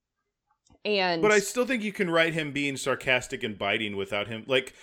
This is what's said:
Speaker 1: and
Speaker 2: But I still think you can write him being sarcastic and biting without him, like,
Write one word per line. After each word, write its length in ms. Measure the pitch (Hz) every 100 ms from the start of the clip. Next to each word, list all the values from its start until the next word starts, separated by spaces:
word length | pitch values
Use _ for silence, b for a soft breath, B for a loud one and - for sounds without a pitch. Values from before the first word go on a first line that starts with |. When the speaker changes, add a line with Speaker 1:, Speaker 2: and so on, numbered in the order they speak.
| _ _ _ _ _ _ _ _ 208
Speaker 1:
and 360 | 208 185 170
Speaker 2:
But 100 | 208
I 80 | 208
still 260 | 202 247 247
think 160 | 254
you 80 | 208
can 180 | 196 180
write 240 | 165 165
him 180 | 160 147
being 260 | 135 143 135
sarcastic 680 | 139 123 135 127 - 131
and 140 | 117 98
biting 380 | 101 110 107 98
without 320 | 95 104 104
him, 160 | 113 113
like, 260 | 131 135 B